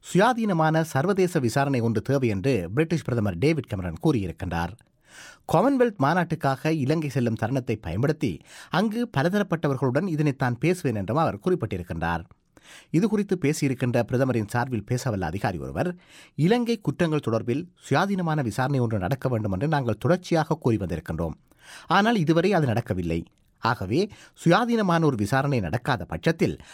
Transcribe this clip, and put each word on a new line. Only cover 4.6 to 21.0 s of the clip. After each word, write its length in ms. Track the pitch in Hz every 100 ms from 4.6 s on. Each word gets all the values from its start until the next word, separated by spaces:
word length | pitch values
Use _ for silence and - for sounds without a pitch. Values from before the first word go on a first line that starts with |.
| 85 98 _ _ _ - - - -
Commonwealth 440 | 156 247 269 247 -
மாநாட்டுக்காக 720 | 139 180 170 160 135 131 156
இலங்கை 360 | 160 127 160 147
செல்லும் 260 | 139 117
தருணத்தை 420 | 113 110 135 123 107
பயன்படுத்தி 640 | 87 87 147 151 127 80 - - -
அங்கு 400 | 160 220 220 240 -
பலதரப்பட்டவர்களுடன் 920 | 160 208 202 165 151 135 131 131 190
இதனை 240 | 151 151
தான் 260 | 135 127 117
பேசுவேன் 360 | 156 180 139
என்றும் 220 | 110 95 131
அவர் 220 | 151 101
குறிப்பிட்டிருக்கின்றார். 840 | 185 180 104 95 87 82 82 85 - _ _ _ - - -
இது 180 | 156 214
குறித்து 300 | 208 202 180
பேசியிருக்கின்ற 640 | 139 156 139 127 123 120
பிரதமரின் 460 | 110 123 131 120 104
சார்பில் 360 | 123 123 117 -
பேசவல்ல 320 | 123 131 101
அதிகாரி 380 | 82 92 113 85
ஒருவர், 320 | 67 73 175 175 - - -
"இலங்கை 460 | - 165 240 233 226
குற்றங்கள் 440 | - - 170 151 -
தொடர்பில் 400 | 110 113 127 175 _
சுயாதீனமான 640 | - 139 196 190 165 151
விசாரணை 380 | 123 101 131 135
ஒன்று 180 | 120 110
நடக்க 300 | 90 135 131
வேண்டும் 240 | 117 107
என்று 160 | 92 143
நாங்கள் 300 | 151 120 110
தொடர்ச்சியாக 600 | 123 180 - 165 151 151
கோரி 160 | 127 107
வந்திருக்கின்றோம். 580 | 92 82